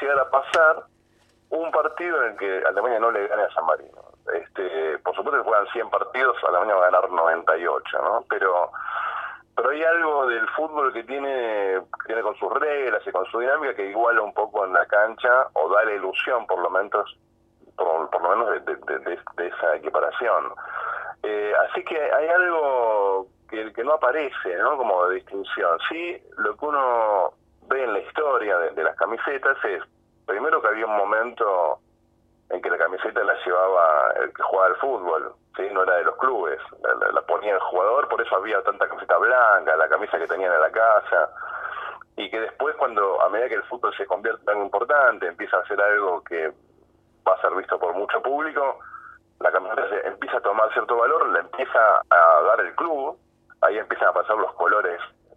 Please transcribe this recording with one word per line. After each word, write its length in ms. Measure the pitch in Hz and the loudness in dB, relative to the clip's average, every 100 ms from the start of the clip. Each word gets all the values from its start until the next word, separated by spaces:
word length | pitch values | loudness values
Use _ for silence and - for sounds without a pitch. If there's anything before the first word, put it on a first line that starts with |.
llegar 180 | 139 139 | 0 0
a 120 | 131 | 2
pasar 540 | 135 - 175 156 160 - _ _ _ _ _ - | 0 0 4 4 4 -4 _ _ _ _ _ -8
un 200 | 156 165 | -4 -2
partido 540 | 156 156 160 175 156 | 0 0 -2 -4 0
en 80 | 117 | -2
el 40 | 104 | -2
que 240 | 98 95 87 | -4 0 0
Alemania 320 | 95 117 113 | 0 0 2
no 120 | 117 | 2
le 160 | 110 101 | 0 -2
gane 160 | 107 | 0
a 60 | 98 | -2
San 140 | 82 80 | -2 0
Marino. 360 | 73 69 - - _ - | -2 -4 -20 -20 _ -6
Este, 680 | 85 - - 92 80 80 76 | -6 -6 -6 -6 -4 -4 -4
por 140 | - | -6
supuesto 280 | - 104 139 | -4 -2 -2
que 60 | 110 | 2
juegan 180 | 107 98 | 0 0
cien 180 | 113 107 | -4 -2
partidos, 460 | 101 - 127 131 - - | -2 -2 0 0 0 0
Alemania 260 | 87 107 | 2 2
va 120 | 98 90 | 4 4
a 40 | |
ganar 200 | 92 92 | 4 2
noventa 460 | 90 82 82 82 80 | 2 2 2 0 0
y 100 | 85 | 0
ocho, 320 | 67 - 64 | -2 -4 -2
¿no? 220 | 76 110 - | 0 0 -2
Pero, 420 | 104 95 90 82 - - - - - - - _ | -2 0 2 -2 -6 -10 -6 -6 -8 -12 -16 _
pero 140 | - 120 | -2 -2
hay 140 | 151 | 0
algo 420 | 165 170 160 147 131 | 0 2 0 0 0
del 220 | 117 - | -2 -4
fútbol 420 | - 156 151 135 | -4 -4 -2 -2
que 120 | 117 | -2
tiene, 760 | 117 139 139 135 117 107 98 92 90 - | -8 -6 -4 -4 -2 -2 0 -2 -4 -14
que 60 | - | -6
tiene 160 | 113 | -4
con 120 | 107 101 | -4 -4
sus 160 | 92 | -4
reglas 480 | 123 151 147 131 107 98 | -2 -2 -2 -2 -4 -4
y 60 | |
con 140 | 90 95 | -4 -4
su 120 | 113 | -4
dinámica 360 | 123 151 139 | 0 0 -2
que 160 | 104 98 | -4 -6
iguala 320 | 104 117 113 | -2 2 2
un 120 | 104 | 0
poco 300 | - 107 104 | -2 -2 -2
en 80 | 95 | 0
la 140 | 90 - | 0 2
cancha, 600 | 104 110 117 123 127 131 | 2 2 0 4 4 2
o 160 | - 80 | 0 2
da 160 | 101 | 2
la 80 | 110 | 2
ilusión, 540 | 101 92 92 - 123 104 | -2 -4 -4 -2 -2 -2
por 120 | 92 | -2
lo 120 | 87 | 0
menos, 480 | 92 101 104 101 - _ _ _ _ _ - | 0 0 -2 -2 -10 _ _ _ _ _ -4
por, 340 | 87 80 76 | 0 0 0
por 120 | 87 | -2
lo 80 | 87 | 0
menos 200 | 104 113 | 0 0
de, 100 | 80 | -2
de, 160 | - 73 | -4 -8
de, 220 | - 67 | -6 -8
de, 200 | 87 87 - - | -6 -10 -10 -8
de 100 | 85 | -8
esa 300 | - 87 78 | -2 -2 -2
equiparación. 760 | 76 - 73 - 117 90 69 - - - - - - - | -2 -2 -2 -2 0 0 -2 -10 -12 -10 -8 -10 -12 -10
Eh, 300 | - 208 208 - - | -6 -4 0 0 0
así 160 | 190 | -4
que 140 | - 160 147 | -6 -4 0
hay 160 | 139 156 | 0 2
algo 1000 | 175 180 165 147 127 117 107 98 95 95 _ - | 2 2 0 0 2 2 2 2 0 -4 _ -12
que, 240 | 110 110 | -10 -8
que 120 | 117 | -6
no 80 | 127 | 0
aparece, 640 | 156 123 156 139 - 98 87 | 2 2 2 -2 -6 -6 -2
¿no? 180 | 117 143 | 0 0
Como 300 | 117 90 90 | 2 2 2
de 100 | 95 | 0
distinción. 640 | - 98 95 110 92 82 - | -6 -10 -8 -2 0 0 -2
Sí, 340 | 160 175 - - - | -6 -8 -10 -14 -6
lo 180 | 107 107 | -6 -4
que 100 | 147 | -4
uno 680 | 147 131 120 110 101 - - _ _ - | 0 2 2 2 2 0 -2 _ _ -4
ve 160 | 131 | -2
en 80 | 123 | 0
la 80 | 101 | -2
historia 580 | - - 151 123 107 90 | -4 -4 0 0 2 0
de, 120 | 80 | 0
de 140 | 80 | 0
las 120 | 80 - | -2 0
camisetas 600 | 85 113 - 135 139 135 | -2 -2 -4 -2 -2 -2
es, 180 | 110 87 - _ _ _ - | -2 -4 -8 _ _ _ -6
primero 340 | 98 147 165 | -4 0 0
que 80 | 110 | 0
había 180 | 110 110 | 0 0
un 100 | 107 | 0
momento 840 | 101 107 120 117 110 92 82 - _ _ _ _ _ _ - | 2 0 -2 -2 0 2 0 -2 _ _ _ _ _ _ -8
en 100 | 90 | -6
que 80 | 92 | -2
la 80 | 80 | 0
camiseta 480 | 85 92 110 113 | 0 0 -4 -2
la 100 | 98 87 | 0 0
llevaba 720 | 92 90 95 92 82 76 62 - | 0 2 4 4 4 4 2 0
el 140 | 64 | -2
que 80 | - | -4
jugaba 240 | - 95 92 | -2 2 2
al 80 | 90 | 2
fútbol, 580 | 135 117 87 80 65 - _ - | -2 -4 -2 -2 -4 -14 _ -8
¿sí? 60 | 98 | -4
No 100 | 98 | 0
era 120 | 92 | 2
de 100 | 87 | 2
los 120 | 80 - | 0 0
clubes, 400 | 131 117 82 67 - - | -2 0 -4 -6 -10 -8
la, 120 | - | -4
la, 180 | 58 52 | 0 0
la 100 | 69 | 0
ponía 320 | - 85 104 | 0 -2 0
el 60 | 95 | -2
jugador, 460 | - 90 101 127 143 | 0 0 2 2 0
por 120 | 110 | -2
eso 160 | 113 98 | 0 -2
había 260 | 107 101 | 0 -2
tanta 240 | 101 98 95 | -2 -2 -4
camiseta 300 | - 92 87 | -4 0 2
blanca, 600 | 110 127 113 98 78 80 | 4 4 6 4 4 2
la 120 | 80 | 2
camisa 300 | 85 104 82 | 2 0 -4
que 80 | 82 | -2
tenían 260 | 85 92 | -2 0
en 80 | 82 | 2
la 100 | 78 | 2
casa, 600 | 110 113 107 - 90 76 - - - - - - - - - | 4 4 4 4 0 0 -4 -12 -10 -10 -10 -12 -14 -16 -12
y 140 | 98 | -8
que 80 | 110 | -6
después 380 | 110 - 143 156 | -6 -4 -4 -2
cuando, 460 | 131 107 98 90 | -2 2 2 2
a 80 | 92 | 2
medida 180 | 104 123 | 2 -2
que 60 | |
el 100 | 107 | -4
fútbol 320 | - 123 107 - | -6 -4 -4 -4
se 80 | |
convierte 360 | 98 92 113 110 | -4 -4 -4 -4
en 60 | - | -4
tan 160 | 104 | -4
importante, 640 | 98 101 - 147 127 104 92 | -2 -2 2 4 4 2 -6
empieza 300 | 85 104 95 | -6 -2 -2
a 100 | - | -2
ser 140 | 101 | 0
algo 420 | 101 104 98 85 | 2 2 2 -2
que 300 | - 85 78 - _ _ _ _ _ _ - | -4 -4 -4 -6 _ _ _ _ _ _ -2
va 60 | |
a 80 | 92 | 0
ser 140 | 92 | 0
visto 240 | 90 - 92 | -2 -4 -2
por 160 | 87 | -2
mucho 260 | 90 104 120 | -2 -2 -2
público, 560 | 123 143 156 147 135 - - - - - _ - | -2 -4 -4 -2 -2 -4 -12 -20 -20 -20 _ -2
la 100 | 87 | 0
camiseta 380 | 90 95 113 101 | 0 -2 -4 -2
se 180 | 101 - | -4 -4
empieza 300 | 98 - 127 | -6 -4 -2
a 60 | |
tomar 300 | 104 104 110 | 0 2 2
cierto 240 | 120 110 120 | 2 2 4
valor, 320 | 120 160 139 | 4 4 2
la 120 | 87 | 0
empieza 600 | 87 - 131 120 107 90 - | -2 -6 0 4 6 6 6
a 320 | 87 82 76 | 8 8 8
dar 180 | 87 113 | 6 2
el 140 | 87 | 0
club, 440 | - 165 147 139 180 _ _ _ - | -2 -4 -4 -6 -8 _ _ _ 0
ahí 160 | - 107 | 2 2
empiezan 300 | 104 - 98 | -4 0 0
a 40 | |
pasar 240 | 90 87 107 | 0 0 0
los 160 | - | -2
colores 460 | - 87 104 95 87 - _ _ | 0 0 2 0 -6 -12 _ _